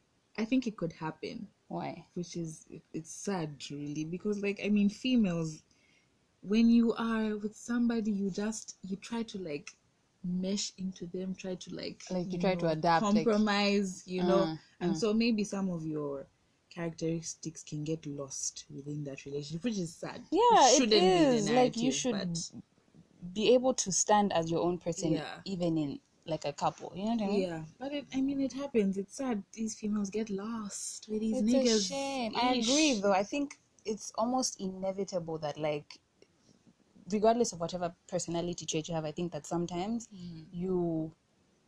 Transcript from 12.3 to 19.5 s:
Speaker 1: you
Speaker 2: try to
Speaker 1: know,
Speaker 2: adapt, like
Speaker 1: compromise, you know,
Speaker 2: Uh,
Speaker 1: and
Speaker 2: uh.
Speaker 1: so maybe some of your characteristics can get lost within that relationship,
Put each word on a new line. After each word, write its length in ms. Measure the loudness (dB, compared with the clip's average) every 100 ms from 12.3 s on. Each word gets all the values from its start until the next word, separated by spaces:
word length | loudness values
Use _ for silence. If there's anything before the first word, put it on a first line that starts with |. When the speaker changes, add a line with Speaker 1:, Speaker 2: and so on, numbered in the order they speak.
Speaker 1:
you 60 | 0
Speaker 2:
try 160 | 0
to 100 | 2 2
Speaker 1:
know, 60 |
Speaker 2:
adapt, 300 | 2 4 4
like 100 | 4
Speaker 1:
compromise, 880 | 4 4 4 4 4 4 2 0 -4 -6
you 160 | 0
know, 200 | 4 4
Speaker 2:
Uh, 120 | 4 -2 -10 -4
Speaker 1:
and 120 | -2
Speaker 2:
uh. 20 |
Speaker 1:
so 180 | 0 2
maybe 300 | 2 2 2
some 260 | -2 -2 -4
of 140 | -4
your 420 | -4 -4 -4 -6 -10 _ _ _ _
characteristics 920 | -8 -8 -4 -2 -2 -6 -10 -12 -12
can 220 | -10 -8
get 200 | -4 -4 -6
lost 580 | -10 -8 -8 -8 -8 -12
within 300 | -14 -10 -8
that 200 | -8 -10
relationship, 400 | -8 -8 -8